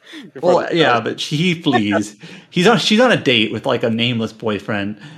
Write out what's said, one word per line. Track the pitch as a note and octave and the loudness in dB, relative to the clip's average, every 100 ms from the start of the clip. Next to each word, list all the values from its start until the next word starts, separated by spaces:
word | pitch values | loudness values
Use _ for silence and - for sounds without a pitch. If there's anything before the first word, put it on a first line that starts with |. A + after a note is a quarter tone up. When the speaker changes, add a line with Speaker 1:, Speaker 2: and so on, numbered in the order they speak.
| - | -20
Speaker 1:
<laughs> | D#4+ G#3 | -20 -18
before | C#3 E3+ F3 | -4 2 2
Speaker 2:
Well, | - | 2
Speaker 1:
the | E3+ | 0
Speaker 2:
yeah, | C#3+ A#2+ | 2 2
Speaker 1:
fight. | |
Speaker 2:
but | A2+ - | 0 -6
he | - D3 F3+ E3 | -4 -2 0 0
flees. | D#3 A#2 G#2 G2+ G#2 - - - - | 0 0 0 0 -4 -8 -20 -20 -6
He's | - F3+ | 2 4
on, | A3 | 4
she's | - G#3+ | 2 4
on | B3 | 4
a | E3+ | 2
date | C#3 A#2+ G#2+ | 2 2 2
with, | A2+ C3+ | -2 -2
like, | A#2+ | -2
a | A#2+ | 0
nameless | A2 A#2 A#2 A2 | 0 -2 -2 -4
boyfriend, | - A2+ G#2 - G#2+ G2+ G#2+ - | -6 -6 -6 -4 -6 -6 -8 -16